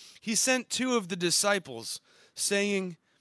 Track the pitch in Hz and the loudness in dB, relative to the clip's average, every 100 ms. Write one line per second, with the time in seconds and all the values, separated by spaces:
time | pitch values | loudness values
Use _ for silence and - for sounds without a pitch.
0 | - - 214 208 262 254 - - 254 240 | -20 -12 -2 0 2 2 0 -2 2 0
1 | 175 185 175 - 202 202 139 117 110 - | 0 -2 0 2 2 0 -2 -12 -10 -12
2 | _ - - - - 202 202 196 185 165 | _ -20 -18 -4 0 2 2 0 -2 -8
3 | _ _ | _ _